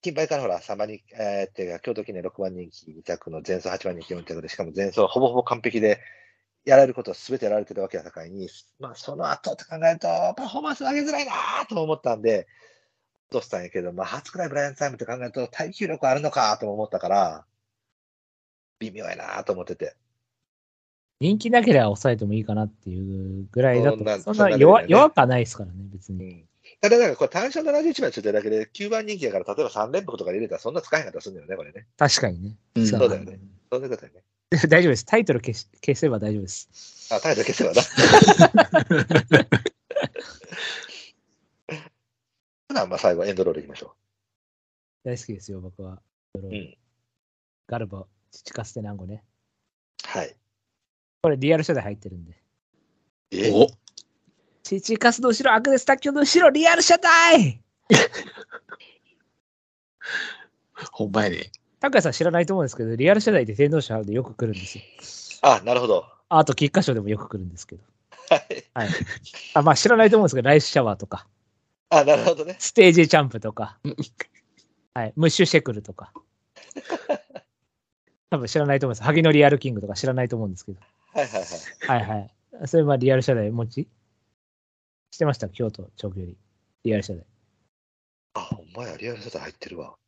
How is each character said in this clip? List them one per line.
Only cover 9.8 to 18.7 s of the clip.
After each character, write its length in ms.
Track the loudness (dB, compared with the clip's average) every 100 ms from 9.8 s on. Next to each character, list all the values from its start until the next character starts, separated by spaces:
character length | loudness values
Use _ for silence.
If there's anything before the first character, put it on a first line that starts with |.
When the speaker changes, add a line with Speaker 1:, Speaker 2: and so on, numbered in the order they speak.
| 0
Speaker 1:
え 80 |
る 40 | 0
と、 100 | -4 -2 -2 -4
パ 120 | -10
フ 100 | -8
ォ 20 |
ー 20 |
マ 100 | -8
ン 40 | -6
ス 80 |
上 80 | -6
げ 80 | -4
づ 100 | -4
ら 100 | -6
い 60 | -6
な 60 | -6 -6 -6 -6
と 140 | -6
思 120 | -4
っ 60 | -4
た 140 | -4
ん 80 | -2
で、 240 | 0 -2 -4 _ _ _ _ _ _ _ _
落 100 | -10
と 20 |
し 60 | -8
た 100 | -12
ん 40 |
や 80 | -10
け 120 | -10
ど、 100 | -10
ま 120 | -10
あ、 20 | -10
初 240 | -10 -14
く 80 | -12
ら 80 | -8
い 20 |
ブ 60 |
ラ 100 | -6
イ 20 | -8
ア 40 |
ン 40 |
タ 120 | -6 -8
イ 40 |
ム 60 | -8
っ 20 |
て 60 |
考 100 | -12
え 40 | -10
る 140 | -10
と、 160 | -10 -10
耐 240 | -8 -12
久 160 | -8 -8
力 200 | -2 0
あ 60 |
る 60 | 0
の 100 | -2
か 260 | -2 -2 -2
と 80 | -6
も 80 |
思 100 | -8
っ 40 | -6
た 100 | -6
か 100 | 0
ら、 360 | 0 0 -4 _ _ _ _ _ _ _ _ _ _ _ _ _